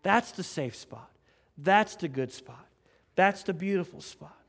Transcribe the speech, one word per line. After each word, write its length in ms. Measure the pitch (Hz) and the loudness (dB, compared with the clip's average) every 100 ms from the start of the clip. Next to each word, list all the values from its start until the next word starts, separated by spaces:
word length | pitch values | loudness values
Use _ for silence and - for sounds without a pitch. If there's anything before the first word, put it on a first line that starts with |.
That's 300 | 190 220 - | 4 2 2
the 100 | - | -10
safe 320 | 180 - 131 | -8 -4 -6
spot. 360 | - - 113 - _ _ _ _ - | -8 -16 -18 -20 _ _ _ _ -4
That's 380 | 151 202 214 | 4 6 4
the 140 | - 165 | -4 -6
good 240 | 131 127 | -2 -4
spot. 340 | - - - - _ _ _ _ | -6 -18 -20 -20 _ _ _ _
That's 300 | - 190 196 | 4 4 2
the 100 | - | -6
beautiful 460 | 170 196 196 170 139 | -4 0 0 -2 -10
spot. 360 | - - 151 - | -18 -18 -20 -20